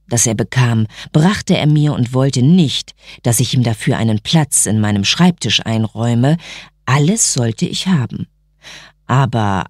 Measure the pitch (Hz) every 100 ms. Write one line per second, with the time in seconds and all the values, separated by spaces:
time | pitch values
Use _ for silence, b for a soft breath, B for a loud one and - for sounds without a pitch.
0 | _ 117 - 110 113 - 120 113 110 B
1 | B 151 165 202 - 180 143 151 147 98
2 | 120 127 135 131 127 180 147 - - B
3 | B B - 117 120 127 120 107 - 123
4 | 110 110 - 170 143 - - 107 104 104
5 | 98 - 180 170 113 - - 113 110 107
6 | 117 117 131 165 B B B _ - 135
7 | 147 220 - - 117 110 - - 185 175
8 | 120 - - _ _ _ B B B _
9 | - 123 135 120 104 98 -